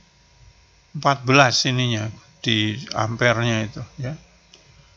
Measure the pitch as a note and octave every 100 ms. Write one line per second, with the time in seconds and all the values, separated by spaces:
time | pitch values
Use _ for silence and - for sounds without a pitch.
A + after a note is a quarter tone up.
0 | _ _ _ _ - _ _ _ _ D#3
1 | C#3+ C3+ B2 C#3 C3 - C3+ B2+ B2 A2
2 | A2 G2+ - _ - A2 G#2+ G#2+ - A2
3 | A2 A2+ A#2+ A2+ A#2 A2+ A2 - - -
4 | B2+ D#3+ - _ _ - _ - -